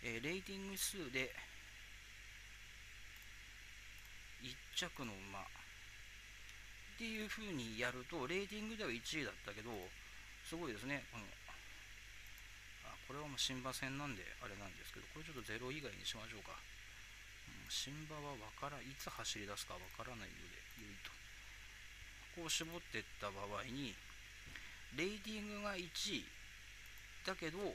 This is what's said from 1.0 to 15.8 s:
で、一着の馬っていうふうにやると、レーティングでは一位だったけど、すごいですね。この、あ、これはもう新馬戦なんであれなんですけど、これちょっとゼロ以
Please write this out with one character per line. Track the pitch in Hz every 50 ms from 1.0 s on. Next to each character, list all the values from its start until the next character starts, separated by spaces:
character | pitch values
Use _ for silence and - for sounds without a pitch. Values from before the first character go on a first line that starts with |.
| 165 127 123
で、 | 131 131 123 - - - - - - - - - - - - - - - - - - - - - - - - - - - - - - - - - - - - - - - - - - - - - - - - - - - - - - - - - - - - - -
一 | 131 131 123 - - - -
着 | - 185 170 - - 139
の | 117 104
馬 | 95 98 98 98 98
っ | 92 - - - - - - - - - - - - - - - - - - - - - - - - - - - - - - -
て | 233
い | 226 220 220 214
う | 208
ふ | - -
う | 220 208
に | 180 139 120 113 110 110
や | 120 123
る | 120 127 123 -
と、 | 165 165 127 127
レ | 170 190
ー | 202 190
テ | 208 214
ィ | 214
ン | 220
グ | 226 214
で | 214
は | 151
一 | 117 120 - - 151 156
位 | 139
だ | 104
っ | 90 - -
た | 104 104
け | 107
ど、 | 107 120 117 101 90 90 - - - - - - - - - - - -
す | 165
ご | 165 175 143
い | 110
で | 101
す | 107
ね。 | 135 143 139 127 -
こ | - 117
の、 | 104 92 - - - - - - - - - - - - - - - - - - - - - - - - - - - - - - -
あ、 | 117 113 - - -
こ | 131
れ | 143
は | 151 147
も | 139
う | 123
新 | - - 135 127
馬 | 123 131 127
戦 | - - 131 135 139
な | 147
ん | 143 123
で | 95 90 - - -
あ | - 113
れ | 101 98
な | 101
ん | 98 - -
で | -
す | - -
け | -
ど、 | - - -
こ | 151
れ | 156
ち | 160
ょ | 156
っ |
と | 127
ゼ | 107 110 107 117
ロ | 123 127
以 | 139 156